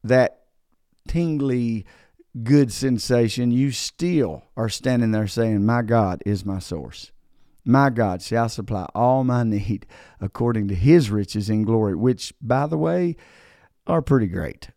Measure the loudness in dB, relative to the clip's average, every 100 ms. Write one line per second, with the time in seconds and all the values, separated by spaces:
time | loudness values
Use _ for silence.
0 | 4 2 2 _ _ _ _ _ _ _
1 | -6 -2 -2 -2 -2 -2 -2 -4 -8 _
2 | _ _ _ -10 4 4 4 0 -2 -2
3 | 2 2 2 0 0 2 0 -2 -10 -4
4 | -2 0 0 -4 _ -6 -6 -4 0 0
5 | 0 0 -2 -2 0 2 2 0 2 2
6 | 2 -2 -4 -4 -4 -8 -8 -10 -10 -16
7 | -20 -20 _ _ _ _ 2 4 4 2
8 | -2 -2 -2 -2 -2 -4 -6 -6 -6 -2
9 | 2 2 0 0 0 -2 -2 -6 -8 -20
10 | -20 -10 -10 -2 -2 0 -2 2 6 6
11 | 6 -2 -2 -4 -2 0 2 0 0 0
12 | 0 0 -8 _ -2 -2 0 -2 0 0
13 | -2 -6 -16 _ _ _ _ _ -4 -2
14 | 2 2 2 -4 -8 -10 -20